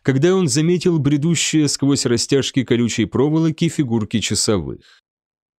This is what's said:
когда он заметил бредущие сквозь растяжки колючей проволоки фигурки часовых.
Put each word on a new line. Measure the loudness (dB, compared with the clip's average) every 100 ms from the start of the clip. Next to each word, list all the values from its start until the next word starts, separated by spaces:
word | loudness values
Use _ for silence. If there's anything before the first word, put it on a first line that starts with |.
когда | 0 2 2 2
он | 0
заметил | 0 0 0 0 0
бредущие | 0 0 0 0 0 0 0
сквозь | 0 0 0 0
растяжки | 0 0 0 0 -2 0
колючей | 0 0 0 -2
проволоки | 0 0 2 0 0 -2
фигурки | -2 -2 -2 -2 -4
часовых. | -2 -2 0 -2 -2 -10 _ _ _ _ _ _ _